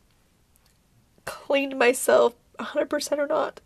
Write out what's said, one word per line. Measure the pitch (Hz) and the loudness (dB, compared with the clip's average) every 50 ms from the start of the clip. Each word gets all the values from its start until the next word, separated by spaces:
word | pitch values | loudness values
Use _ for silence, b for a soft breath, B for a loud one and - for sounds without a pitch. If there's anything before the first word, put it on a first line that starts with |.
| _ _ _ _ _ _ _ _ _ _ _ _ _ _ _ _ _ _ _ _ _ _ _ _ _ | _ _ _ _ _ _ _ _ _ _ _ _ _ _ _ _ _ _ _ _ _ _ _ _ _
cleaned | - - - - - 285 277 277 277 269 262 | -14 -14 -14 -6 -2 -2 0 0 -2 -2 2
myself | 240 240 269 - - - 269 247 240 240 - _ _ _ _ - | 2 2 2 2 2 4 4 4 4 2 0 _ _ _ _ -12
a | 226 | -12
hundred | - - 294 302 - | -6 -4 -4 -2 -2
percent | 302 294 - - 294 294 | -2 -4 -2 -4 -2 -2
or | 285 294 | -2 -2
not | 311 302 - 311 - - - | -2 -2 -2 -4 -8 -12 -20